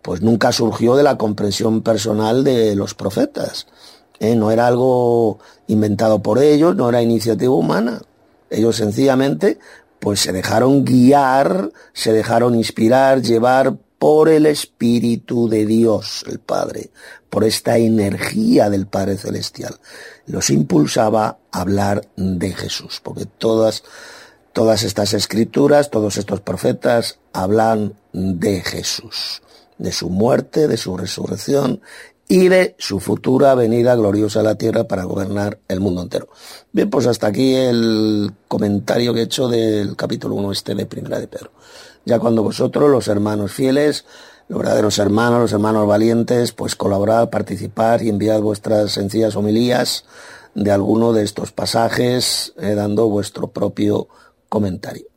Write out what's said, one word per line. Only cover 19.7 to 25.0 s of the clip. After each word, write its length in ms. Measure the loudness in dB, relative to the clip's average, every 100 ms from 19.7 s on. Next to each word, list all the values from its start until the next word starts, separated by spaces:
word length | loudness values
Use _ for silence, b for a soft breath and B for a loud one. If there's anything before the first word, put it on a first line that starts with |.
| -14 B B B B -10
Los 240 | -6 0
impulsaba 880 | 0 2 2 2 2 2 2 -2 -4 _
a 100 | -6
hablar 440 | -2 0 0 -2 -6 -6
de 360 | -4 -2 -4
Jesús, 480 | -6 -8 -10 -12 -14
porque 220 | -12 -12
todas, 580 | -12 _ 0 2 2 0 B B B B B B _
todas 300 | 0 2 2
estas 320 | 0 -2